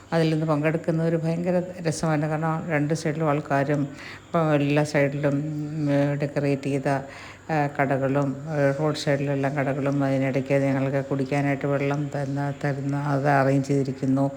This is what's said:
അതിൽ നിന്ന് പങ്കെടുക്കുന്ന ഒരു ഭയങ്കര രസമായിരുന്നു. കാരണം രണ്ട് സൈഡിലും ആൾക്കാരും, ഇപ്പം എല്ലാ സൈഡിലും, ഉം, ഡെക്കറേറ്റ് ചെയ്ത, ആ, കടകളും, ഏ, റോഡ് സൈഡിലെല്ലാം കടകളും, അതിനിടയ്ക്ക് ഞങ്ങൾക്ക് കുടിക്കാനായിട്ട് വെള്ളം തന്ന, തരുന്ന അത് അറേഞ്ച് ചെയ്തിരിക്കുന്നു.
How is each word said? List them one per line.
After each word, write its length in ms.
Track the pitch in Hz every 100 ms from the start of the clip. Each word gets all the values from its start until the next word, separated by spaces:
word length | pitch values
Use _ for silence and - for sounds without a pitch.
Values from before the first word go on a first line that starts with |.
| -
അതിൽ 180 | 165 160
നിന്ന് 160 | 156 156
പങ്കെടുക്കുന്ന 580 | 147 156 165 165 160
ഒരു 120 | 165 165
ഭയങ്കര 460 | 165 170 175 180 175 - 165
രസമായിരുന്നു. 420 | 151 160 151 151
കാരണം 400 | 156 160 160 160
രണ്ട് 240 | 151 147
സൈഡിലും 340 | 160 160 151 160
ആൾക്കാരും, 540 | 147 - 139 139 147 139 - -
ഇപ്പം 480 | - - 175 156
എല്ലാ 300 | 147 143 147
സൈഡിലും, 480 | 147 147 143 143 143
ഉം, 840 | 143 156 151 151 156 147 143 143 143
ഡെക്കറേറ്റ് 440 | 143 143 139 135
ചെയ്ത, 260 | 139 139 143 135 - - - - -
ആ, 160 | 156 143 147
കടകളും, 560 | 135 135 135 139 139 131
ഏ, 340 | 151 151 139 139
റോഡ് 160 | 156 151
സൈഡിലെല്ലാം 580 | - 139 143 139 135
കടകളും, 500 | 151 139 135 139 143
അതിനിടയ്ക്ക് 500 | 139 135 135 131 131
ഞങ്ങൾക്ക് 500 | 139 139 135 135 139
കുടിക്കാനായിട്ട് 600 | 135 139 135 143 143 135 143
വെള്ളം 440 | 139 139 143 143 143
തന്ന, 380 | 139 139 143 143
തരുന്ന 320 | 147 139 139 143
അത് 320 | 147 139 143
അറേഞ്ച് 400 | 139 135 139 135
ചെയ്തിരിക്കുന്നു. 640 | 143 135 127 135 135 139